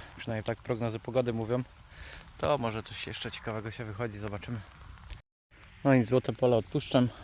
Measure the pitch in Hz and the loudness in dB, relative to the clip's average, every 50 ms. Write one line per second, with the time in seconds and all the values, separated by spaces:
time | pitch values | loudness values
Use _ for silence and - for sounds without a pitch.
0 | - - - - - - 117 110 104 - 117 - - - 127 110 117 117 110 113 | -4 -10 -14 -12 -6 -4 -4 -4 -2 -4 -4 -6 -2 -4 -2 0 0 -2 -2 -2
1 | - - 117 131 123 120 117 113 113 107 120 123 127 - - - - - - - | -6 0 2 2 2 2 2 0 0 0 0 0 0 -4 -8 -18 -20 -20 -18 -16
2 | - - - - - - - - - 156 147 139 120 117 107 110 104 - 101 - | -16 -16 -16 -16 -16 -18 -6 -2 2 2 2 2 2 0 -2 -2 -6 -8 -8 -8
3 | - 95 101 - - 120 - - - 117 110 110 104 113 107 - 120 107 104 98 | -8 -8 -6 -6 -8 -8 -8 -8 -8 -6 -6 -6 -6 -8 -8 -8 -8 -8 -6 -4
4 | 120 117 104 104 104 107 101 101 - - 120 110 98 - - - - - - - | -4 -4 -4 -6 -6 -6 -6 -6 -6 -6 -8 -8 -8 -12 -16 -18 -18 -16 -16 -16
5 | - - - - - _ _ _ _ _ _ - - - - - - 143 135 127 | -14 -14 -14 -16 -16 _ _ _ _ _ _ -20 -20 -20 -20 -2 4 6 6 6
6 | 117 104 127 127 - - 117 - - 123 123 113 104 - - 151 - - - 131 | 6 6 4 4 4 2 0 2 4 6 6 6 4 2 -2 -4 -2 2 4 4
7 | 123 120 - - | 4 4 2 -4